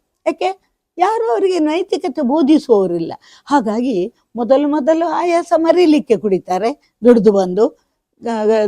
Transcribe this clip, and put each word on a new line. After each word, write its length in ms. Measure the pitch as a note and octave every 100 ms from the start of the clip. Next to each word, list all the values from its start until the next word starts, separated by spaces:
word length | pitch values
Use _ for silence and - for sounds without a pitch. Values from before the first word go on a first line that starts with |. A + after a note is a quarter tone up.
| _ _ -
ಯಾಕೆ? 340 | E4 F#4 F#4+ _ _ _ -
ಯಾರು 320 | F#4 A4 A4+
ಅವರಿಗೆ 280 | A4+ G4 F4+
ನೈತಿಕತೆ 640 | D4+ D#4+ F#4 F#4 F#4 C4
ಬೋಧಿಸುವವರಿಲ್ಲ. 880 | B3+ D4+ C#4+ D#4 - G#3+ F#3 F3 E3 - _ -
ಹಾಗಾಗಿ 680 | - C#4+ G#3+ G#3+ B3+ G3+ F#3+ - _ A3+
ಮೊದಲು 320 | A#3 C4+ D4
ಮೊದಲು 400 | D4 C4+ D#4+ E4
ಆಯಾಸ 440 | D#4 F4 E4+ E4+ D#4+
ಮರೀಲಿಕ್ಕೆ 600 | E4 E4+ F4 D4+ - G#3
ಕುಡಿತಾರೆ 760 | G#3 F#3 - F#3 A3 D4 _ _
ದುಡ್ದು 280 | A3+ A#3 G3+
ಬಂದು. 360 | G3 F#3 F3+ B3+ - _ _ _ _ A#3
ಆ, 140 | A3+ G#3+ A3